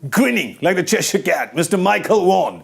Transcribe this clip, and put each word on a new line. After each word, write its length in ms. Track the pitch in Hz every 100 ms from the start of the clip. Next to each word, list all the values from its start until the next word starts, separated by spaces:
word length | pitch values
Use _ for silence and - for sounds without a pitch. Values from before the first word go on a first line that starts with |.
| 143
Grinning 480 | 185 262 233 127 -
like 160 | 160 185
the 60 |
Cheshire 380 | 170 208 - 196
Cat. 340 | - 165 123
Mister 240 | 143 165 196
Michael 480 | 190 208 - 214 185
Vaughan. 360 | 190 151 170